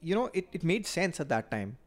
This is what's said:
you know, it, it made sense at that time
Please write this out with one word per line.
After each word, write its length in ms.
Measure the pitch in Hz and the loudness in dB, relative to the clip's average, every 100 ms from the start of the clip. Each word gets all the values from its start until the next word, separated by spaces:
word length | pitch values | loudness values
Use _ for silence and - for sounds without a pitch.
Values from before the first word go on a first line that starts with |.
you 100 | 165 | 0
know, 160 | 202 254 | 2 2
it, 140 | 185 180 | -2 -4
it 120 | 170 | 0
made 220 | 165 214 202 | 2 2 0
sense 340 | 170 185 - | 0 0 0
at 100 | 139 | 0
that 200 | 113 - | 0 0
time 280 | 110 98 123 | -4 -4 -4